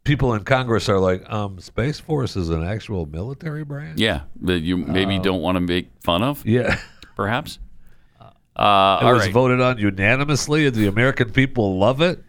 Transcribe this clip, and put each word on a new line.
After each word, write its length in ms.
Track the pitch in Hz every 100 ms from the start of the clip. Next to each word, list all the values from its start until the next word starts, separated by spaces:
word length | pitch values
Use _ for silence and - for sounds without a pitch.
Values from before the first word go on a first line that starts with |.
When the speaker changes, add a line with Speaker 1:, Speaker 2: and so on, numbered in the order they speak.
Speaker 1:
people 300 | - 143 131
in 100 | 107
Congress 460 | 95 131 123 110 -
are 80 | 98
like, 300 | 95 92 -
"Um, 280 | 110 101 92
Space 400 | - - 131 151
Force 360 | - 151 120 101
is 140 | 82
an 140 | 82
actual 420 | 85 110 - 98 76
military 580 | 78 110 139 160 151 147
branch?" 340 | 143 156 156
Speaker 2:
Yeah, 220 | 110 80 - -
that 160 | 82 90
you 160 | 80 92
maybe 400 | 78 90 98 98
Speaker 1:
Um, 40 |
Speaker 2:
don't 200 | 95 92
wanna 200 | 82 92
make 280 | 87 90 - _
fun 200 | - 87
of? 220 | 123 143 107
Speaker 1:
Yeah. 340 | 120 117 - - - - -
Speaker 2:
Perhaps? 440 | 98 123 160 - - - - - _ _
Uh, 800 | - _ _ - 104 98 95 92
Speaker 1:
It 40 | 123
Speaker 2:
all 80 |
Speaker 1:
was 100 | 123
Speaker 2:
right. 80 | 95
Speaker 1:
voted 280 | 107 127 123
on 160 | 127 117
unanimously. 920 | 104 95 101 131 143 143 - 151 143
The 180 | 113 101
American 440 | 104 127 127 120
people 460 | 131 131 120 101 92
love 220 | 104 127
it. 200 | 175 -